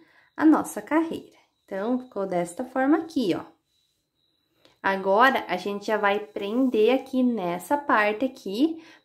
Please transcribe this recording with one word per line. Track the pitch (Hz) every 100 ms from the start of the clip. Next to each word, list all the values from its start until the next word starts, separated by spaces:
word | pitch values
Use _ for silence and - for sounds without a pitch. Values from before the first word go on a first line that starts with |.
| _ _ _ -
a |
nossa | 311 269 - -
carreira. | - 311 330 - - _ _ _
Então, | - 196 214 254
ficou | 254 208 190
desta | 180 175 -
forma | 254 269 269 349
aqui, | 330 - 214 151
ó. | - _ _ _ _ _ _ _ _ _ _ _ _ _
Agora, | - 196 190 196 262 247 -
a | 180
gente | 202 202 202
já | 214
vai | 202 202
prender | 208 - 202 233 262 220 214
aqui | 262 254 254
nessa | 254 233 180 175 - 294
parte | 285 240 208 214
aqui, | 262 - 202 208 311 320 - -